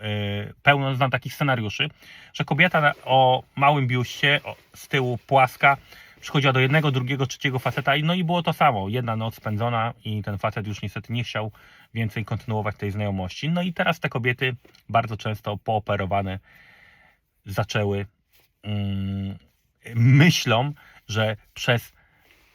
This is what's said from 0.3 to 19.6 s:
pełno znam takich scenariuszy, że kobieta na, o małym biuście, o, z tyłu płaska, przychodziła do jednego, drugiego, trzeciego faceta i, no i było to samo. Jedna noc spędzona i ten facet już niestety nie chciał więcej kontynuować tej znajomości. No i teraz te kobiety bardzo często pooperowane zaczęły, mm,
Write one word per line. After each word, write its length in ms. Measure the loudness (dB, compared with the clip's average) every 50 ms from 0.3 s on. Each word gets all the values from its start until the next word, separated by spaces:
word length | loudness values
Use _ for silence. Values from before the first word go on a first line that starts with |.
| -4 -6 -8 -10 -10 _ 2
pełno 320 | 2 4 4 2 -2 0
znam 160 | 0 0 0
takich 220 | 0 -4 -6 -6 -6
scenariuszy, 560 | -2 0 0 0 0 -2 -4 -4 -4 -6 -6 -6 _ -20 -20 -20 -20 -20 -16 -8
że 120 | -6 -4
kobieta 360 | -2 2 2 2 4 4 4
na, 120 | 2 2 0 0 -2
o 380 | 2 4 6 6 6 4 2 0 _ -2
małym 320 | 2 4 4 4 4 2 0
biuście, 540 | 0 -2 -2 -4 -6 -2 0 0 0 0 -2
o, 120 | -8 -14 -14 _ _ _
z 120 | -20 -12 -4
tyłu 300 | -2 -2 0 0 -4 -6
płaska, 600 | _ 2 4 4 4 4 2 2 2 2 2 2 -2 -20 -20 -20 -20 -20 -20 _ -14
przychodziła 300 | -2 -2 2 2 4 4
do 60 | 4
jednego, 320 | 4 4 4 4 2 2
drugiego, 360 | 0 0 -2 -2 -2 -2 -4 -4
trzeciego 320 | -4 -4 -4 -2 -2 -2
faceta 360 | -2 -2 -4 -2 0 0 0
i, 80 | 2 2
no 100 | 0 0
i 100 | 0 0
było 200 | 0 0 0 0
to 100 | -2 0
samo. 360 | 2 2 2 2 2 -2 -2
Jedna 260 | -4 -4 -2 -2 -4
noc 200 | -4 -4 -6 -6
spędzona 580 | -8 -8 -6 -4 -2 -2 0 0 0 -2 -2 -6 _ -8
i 180 | -6 -6 -4 -4
ten 140 | -6 -6 -4
facet 300 | -4 -4 -4 -4 -6 -6
już 140 | -8 -8
niestety 320 | -8 -8 -10 -10 -8 -6 -6
nie 100 | -6 -6
chciał 280 | -4 -6 -6 -6 -6 -8 -14 -20 -20 -20 -20 -20 _ -6
więcej 320 | -4 -4 -4 -4 -6 -6
kontynuować 520 | -6 -6 -8 -6 -4 -4 -2 -2 -4 -6 -4
tej 140 | -6 -6
znajomości. 580 | -4 -2 -4 -2 -2 -4 -4 -6 -8 -6 -4 -2
No 120 | -2 -2
i 120 | -2 -4 -2
teraz 260 | -2 -2 -2 -2 -2
te 100 | -4 -6
kobiety 460 | -4 -2 -2 -2 -2 0 -2 -4 -4 -6 _ -20 _ _ _ 0
bardzo 280 | 0 0 2 0 -4 -6
często 400 | -4 -6 -6 -6 -6 -8 -8 -6
pooperowane 840 | -4 -2 -2 -2 0 -2 -2 -2 0 0 0 -2 -2 -2 -6 -8 _ _ -20 -20 -20 -20 -20 _ -20 -20 _ _ _ _ _ _ _ _ _ _ -12
zaczęły, 600 | -8 -4 -4 -4 -2 -2 -2 0 0 0 -2 -4 -8 _ _ _ _ _ _ _ _ _ _ -8
mm, 760 | -6 -4 -4 -2 -4 -4 -4 -4 -4 -4 -4 -6 -6 -8 -10 _ _ _ _